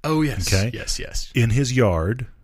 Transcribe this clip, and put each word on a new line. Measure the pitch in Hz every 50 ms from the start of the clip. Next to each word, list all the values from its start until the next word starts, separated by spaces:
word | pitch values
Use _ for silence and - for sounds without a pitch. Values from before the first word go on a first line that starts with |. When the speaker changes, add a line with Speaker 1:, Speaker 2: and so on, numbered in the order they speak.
| -
Speaker 1:
Oh, | 151 156 156
yes. | 156 147 120 101 87 -
Speaker 2:
Okay? | 98 95 101 120
Speaker 1:
Yes, | 117 104 - - - -
yes. | - - - - - - -
Speaker 2:
In | - 117 113
his | 107 131 139 120 127
yard | 131 120 101 87 80 78 92 117 127 123 - - -